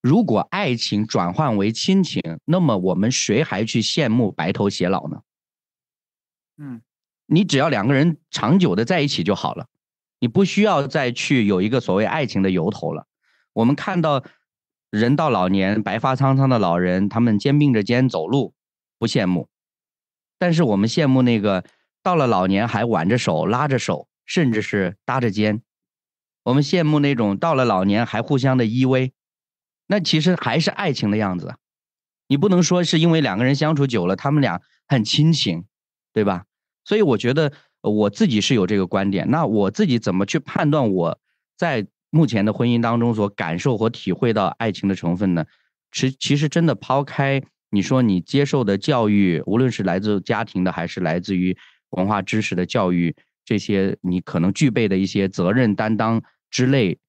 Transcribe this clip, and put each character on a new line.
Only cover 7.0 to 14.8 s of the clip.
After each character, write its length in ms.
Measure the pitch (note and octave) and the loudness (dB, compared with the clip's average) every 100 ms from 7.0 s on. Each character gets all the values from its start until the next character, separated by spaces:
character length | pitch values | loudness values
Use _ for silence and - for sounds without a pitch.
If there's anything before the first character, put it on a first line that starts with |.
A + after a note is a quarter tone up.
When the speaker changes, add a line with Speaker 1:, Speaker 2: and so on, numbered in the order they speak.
| _ _ _ | _ _ _
Speaker 1:
你 180 | D#3 | 2
只 140 | G3 C3+ | 2 2
要 120 | D#3 | 0
两 180 | B2 G#2 | 0 2
个 60 | |
人 240 | C3+ E3 D#3 _ | 4 4 0 _
长 300 | - A2 F#3 | -4 2 4
久 160 | E3+ F#2 | 4 2
地 100 | A#2 | 0
在 160 | F3+ | 0
一 60 | C#3+ | 0
起 160 | - | -2
就 100 | F2 | -2
好 220 | G2 C#2+ C#2+ | -2 -2 -8
了， 120 | - _ _ _ _ _ | -14 _ _ _ _ _
你 80 | A#2+ | -2
不 180 | C3+ G3 | 2 0
需 160 | - | 2
要 240 | G#3 E3 C#3 | 2 2 0
再 260 | D#3 B2+ | -2 -2
去 340 | A#2+ - C3+ G#2 | -4 0 2 2
有 160 | F#2 | 2
一 80 | G#2 | 0
个 100 | B2+ | -2
所 160 | - F#2+ | 0 0
谓 100 | G#2 | 0
爱 200 | D#3+ B2+ | -2 -4
情 160 | G2 | 0
的 100 | F#2+ | 0
由 180 | F2+ E2 | 0 -2
头 220 | - D#2 | -4 -8
了。 140 | D#2+ - _ _ _ _ | -8 -12 _ _ _ _
我 120 | - A#2 | -2 0
们 80 | C#3+ | 0
看 260 | - F#3+ | -2 -2
到 220 | D#3+ C#3+ - _ _ _ _ _ | 0 -2 -4 _ _ _ _ _